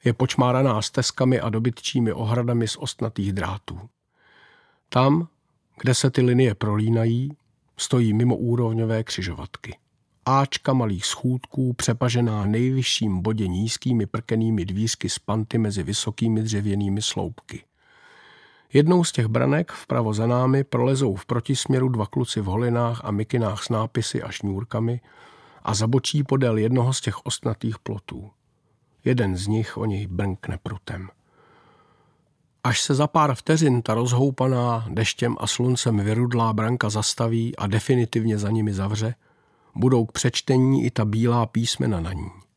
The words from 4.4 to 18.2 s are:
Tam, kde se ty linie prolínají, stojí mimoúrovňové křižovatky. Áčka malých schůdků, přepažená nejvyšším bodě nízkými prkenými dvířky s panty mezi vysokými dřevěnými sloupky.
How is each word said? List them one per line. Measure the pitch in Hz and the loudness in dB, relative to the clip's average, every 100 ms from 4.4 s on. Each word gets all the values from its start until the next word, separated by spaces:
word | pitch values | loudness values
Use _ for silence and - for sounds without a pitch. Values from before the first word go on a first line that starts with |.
| - _ _ _ _ | -20 _ _ _ _
Tam, | 123 135 151 170 _ _ _ _ _ | 2 4 4 0 _ _ _ _ _
kde | 127 | 0
se | 127 135 | 2 2
ty | 127 | 2
linie | 123 123 131 | 4 4 4
prolínají, | 104 107 104 107 113 113 117 135 147 _ _ _ _ | 2 0 0 2 2 2 0 -4 -10 _ _ _ _
stojí | - 127 117 | 0 2 4
mimoúrovňové | 107 123 - 120 117 117 113 113 113 | 4 2 2 0 0 0 0 0 -2
křižovatky. | 113 - 92 82 - - - - _ _ _ _ | -2 -6 -6 -8 -12 -14 -16 -18 _ _ _ _
Áčka | - 135 135 - - | 0 2 2 -2 -2
malých | 131 113 92 - | 0 0 -2 -4
schůdků, | - 127 127 - - 131 | -4 -2 -4 -6 -4 -4
přepažená | 120 - 117 123 120 120 107 101 | -2 -2 0 0 2 0 0 0
nejvyšším | 110 127 131 123 - 110 92 | 2 2 0 -2 -2 0 0
bodě | 90 110 98 | -2 0 0
nízkými | 90 110 - - 117 101 | 0 -2 -2 0 0 0
prkenými | - - 113 113 110 | -4 -2 0 2 0
dvířky | 92 95 113 - 117 | 0 -2 -2 -2 -4
s | - | -6
panty | - 107 110 117 | -2 -2 0 0
mezi | 107 101 | 0 -2
vysokými | 87 104 - 107 113 110 | -4 -4 -4 -2 0 0
dřevěnými | 110 107 101 98 101 98 | 0 -2 -2 -2 0 -2
sloupky. | 110 - 95 - _ - - _ _ _ - - | -2 -4 -6 -8 _ -18 -18 _ _ _ -20 -20